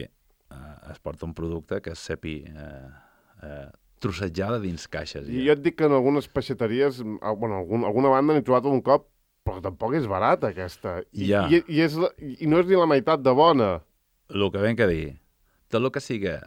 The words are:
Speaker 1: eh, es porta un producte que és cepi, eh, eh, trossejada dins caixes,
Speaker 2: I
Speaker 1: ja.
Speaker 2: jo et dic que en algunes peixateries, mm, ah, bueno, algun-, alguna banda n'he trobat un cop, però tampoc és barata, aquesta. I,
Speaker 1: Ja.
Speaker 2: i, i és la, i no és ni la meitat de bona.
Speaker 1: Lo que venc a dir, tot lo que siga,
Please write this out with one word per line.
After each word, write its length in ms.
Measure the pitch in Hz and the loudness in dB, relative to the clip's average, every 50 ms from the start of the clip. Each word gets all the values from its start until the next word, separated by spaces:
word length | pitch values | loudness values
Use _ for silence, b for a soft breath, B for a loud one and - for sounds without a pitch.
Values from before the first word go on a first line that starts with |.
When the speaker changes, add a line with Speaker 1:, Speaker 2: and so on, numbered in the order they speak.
| - | -8
Speaker 1:
eh, 680 | - _ _ _ _ _ _ _ - - 67 69 76 73 - - 73 | -10 _ _ _ _ _ _ _ -20 -20 -20 -20 -20 -20 -20 -20 -20
es 80 | 73 - | -18 -14
porta 260 | - 76 - - 82 | -12 -12 -10 -10 -10
un 80 | 82 80 | -10 -8
producte 480 | - 82 82 85 82 - - 98 98 | -8 -6 -6 -6 -8 -8 -8 -8 -8
que 100 | - 82 | -8 -10
és 80 | 82 - | -14 -12
cepi, 380 | - - - - - 82 78 73 71 | -10 -10 -10 -8 -8 -10 -10 -10 -12
eh, 420 | 80 78 76 73 73 71 67 67 67 67 69 b b b b b b b - - | -16 -18 -16 -16 -16 -18 -18 -20 -20 -20 -20 b b b b b b b -20 -18
eh, 260 | 73 73 71 69 69 - _ _ _ _ - | -16 -16 -16 -16 -18 -20 _ _ _ _ -8
trossejada 580 | - 101 87 82 101 90 82 92 95 104 120 117 | -6 -6 -6 -4 -6 -6 -4 -6 -4 -4 -4 -4
dins 260 | 101 92 85 80 - - | -4 -6 -8 -8 -12 -10
caixes, 380 | - 76 76 - - 73 71 73 | -10 -10 -10 -10 -12 -12 -10 -8
Speaker 2:
I 120 | 120 127 | -6 0
Speaker 1:
ja. 20 | 127 | 2
Speaker 2:
jo 100 | 143 151 | 2 2
et 60 | 143 143 | 4 2
dic 100 | 170 - | -2 0
que 80 | - 160 | 2 2
en 80 | 143 143 | 4 4
algunes 340 | 131 123 139 143 143 - | 4 4 4 2 0 -2
peixateries, 760 | - - 139 123 - 127 - 123 107 113 127 139 143 127 123 120 | -4 -6 -6 -4 -4 -4 -2 -2 -2 0 2 0 0 0 -4 -8
mm, 160 | 107 107 - | -10 -8 -6
ah, 120 | - 104 107 | -4 -4 -4
bueno, 220 | 101 117 110 101 95 | -2 -2 -4 -4 -4
algun-, 240 | 90 82 107 117 117 | -4 -2 -2 0 0
alguna 240 | 101 104 123 139 139 | 0 2 2 4 4
banda 240 | 131 131 143 151 156 | 4 4 4 4 2
n'he 80 | 147 110 | 2 2
trobat 200 | 123 127 127 120 | 2 2 2 2
un 140 | 143 139 127 | 2 0 0
cop, 280 | - 127 139 - - _ _ _ _ _ _ _ - | 4 4 2 2 2 _ _ _ _ _ _ _ -8
però 140 | - 95 92 | -8 -8 -6
tampoc 320 | 92 98 90 - 110 113 139 | -8 -8 -6 -4 -4 -2 -2
és 100 | 165 135 | -2 -2
barata, 420 | 104 98 92 107 127 180 180 151 110 | -2 -2 2 2 2 2 2 0 -4
aquesta. 500 | 90 92 92 87 - - - 101 87 90 - _ | -4 -6 -10 -10 -10 -10 -10 -8 -8 -8 -10 _
I, 160 | - - 98 | -8 -4 0
Speaker 1:
Ja. 160 | 95 101 101 92 143 | 2 2 2 4 4
Speaker 2:
i, 100 | 165 170 170 | 4 2 2
i 140 | - 156 147 | 2 0 2
és 160 | 165 156 147 | 2 2 0
la, 120 | 160 180 - - | 0 -2 -2 -4
i 300 | - 156 143 123 - 165 | -6 -14 -12 -10 -4 0
no 140 | 151 156 170 | 2 4 4
és 80 | 180 180 | 4 4
ni 80 | 190 | 4
la 100 | 185 175 | 4 4
meitat 340 | 160 147 135 113 156 160 147 | 4 4 2 2 2 0 2
de 120 | 127 131 127 | 4 4 6
bona. 480 | 135 156 170 156 135 113 98 87 80 - _ _ _ _ _ _ _ _ - | 6 6 6 6 4 4 2 0 -4 -8 _ _ _ _ _ _ _ _ -6
Speaker 1:
Lo 200 | - 101 101 95 | -2 0 0 0
que 100 | 87 98 | 0 0
venc 180 | 101 110 117 120 | 0 0 2 2
a 80 | 113 | 2
dir, 300 | 92 85 80 76 73 67 - _ _ _ _ _ _ _ _ _ - | 2 2 0 -4 -8 -12 -16 _ _ _ _ _ _ _ _ _ -4
tot 100 | - 110 | -2 0
lo 100 | 123 135 | 0 0
que 80 | - 143 | -4 -4
siga, 380 | - - 127 107 98 90 78 73 - | -8 -6 -6 -4 -4 -6 -6 -8 -12